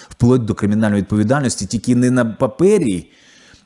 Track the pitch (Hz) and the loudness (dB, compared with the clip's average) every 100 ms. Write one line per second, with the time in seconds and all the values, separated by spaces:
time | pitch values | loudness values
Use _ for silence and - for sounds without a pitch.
0 | - - 120 127 110 104 101 104 110 101 | -16 0 2 2 0 -4 -2 0 0 0
1 | 92 107 107 139 131 - 98 113 120 123 | 0 0 0 0 0 -4 -6 -6 0 0
2 | 123 127 117 98 131 - 180 208 139 92 | 2 0 -2 -2 -4 0 2 2 0 -4
3 | 78 _ _ _ - - | -8 _ _ _ -20 -20